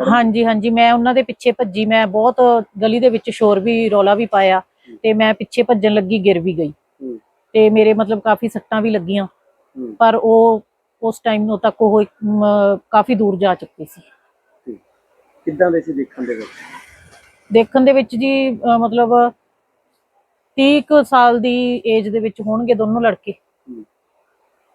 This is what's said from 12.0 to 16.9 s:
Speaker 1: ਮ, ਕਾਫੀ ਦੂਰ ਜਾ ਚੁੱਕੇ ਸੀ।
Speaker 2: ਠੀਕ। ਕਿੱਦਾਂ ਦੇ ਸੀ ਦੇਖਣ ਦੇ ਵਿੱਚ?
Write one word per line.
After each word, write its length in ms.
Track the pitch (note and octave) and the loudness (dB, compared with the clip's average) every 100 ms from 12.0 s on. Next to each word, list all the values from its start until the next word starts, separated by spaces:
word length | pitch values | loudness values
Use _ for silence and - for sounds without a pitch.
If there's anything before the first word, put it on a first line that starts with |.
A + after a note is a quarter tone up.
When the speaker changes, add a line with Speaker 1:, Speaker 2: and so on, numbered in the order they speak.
| G#3 _ | 0 _
Speaker 1:
ਮ, 200 | G#3+ G#3 G#3 G#3 G3+ G3 - | -4 0 0 2 0 -2 -2
ਕਾਫੀ 240 | G#3+ G#3 | -2 0
ਦੂਰ 220 | A#3 G#3 F#3+ | 0 0 0
ਜਾ 180 | G3 | -2
ਚੁੱਕੇ 300 | F3+ D#3+ _ | -2 -8 _
ਸੀ। 160 | D#3 - _ _ _ _ _ _ B2+ | -18 -18 _ _ _ _ _ _ -18
Speaker 2:
ਠੀਕ। 100 | G#2 _ _ _ _ _ _ | -18 _ _ _ _ _ _
ਕਿੱਦਾਂ 260 | - D3+ F3+ | -10 -2 0
ਦੇ 100 | E3 | 0
ਸੀ 120 | D#3+ | -4
ਦੇਖਣ 320 | C#3 C3+ - | -8 -10 -10
ਦੇ 100 | B2 | -10
ਵਿੱਚ? 140 | A2+ G#2+ - - - - | -10 -12 -20 -20 -20 -20